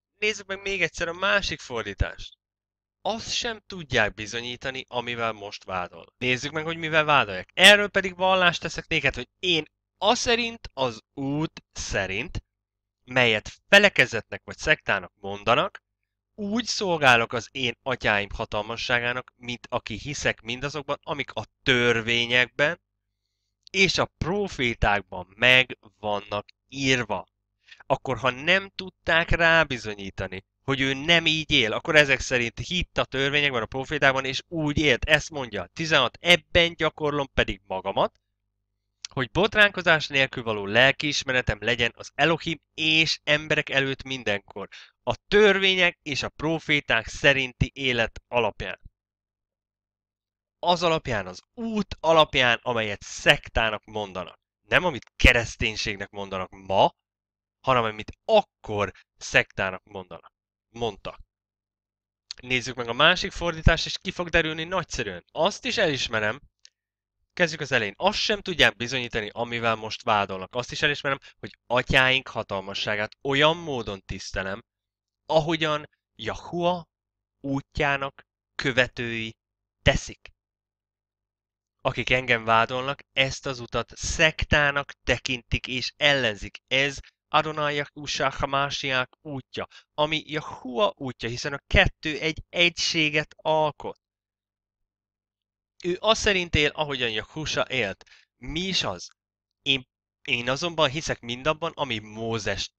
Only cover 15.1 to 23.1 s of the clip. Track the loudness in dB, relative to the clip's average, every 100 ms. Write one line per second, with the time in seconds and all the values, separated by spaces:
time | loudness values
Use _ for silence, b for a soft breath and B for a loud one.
15.1 | _ -10 -4 2 2 2 -4 _ _ _
16.1 | _ _ -10 -4 -2 -2 -4 -2 4 6
17.1 | 6 4 -2 -6 -4 -4 -4 -4 -2 0
18.1 | 0 0 -6 -6 -6 -6 -6 -2 -2 -2
19.1 | -4 -8 _ -12 -12 -6 -6 -6 -10 -8
20.1 | -4 -4 -4 -6 -8 -8 -8 -6 -8 -6
21.1 | -8 -8 -10 -12 _ 2 4 4 2 2
22.1 | 0 2 2 2 2 0 -2 _ _ _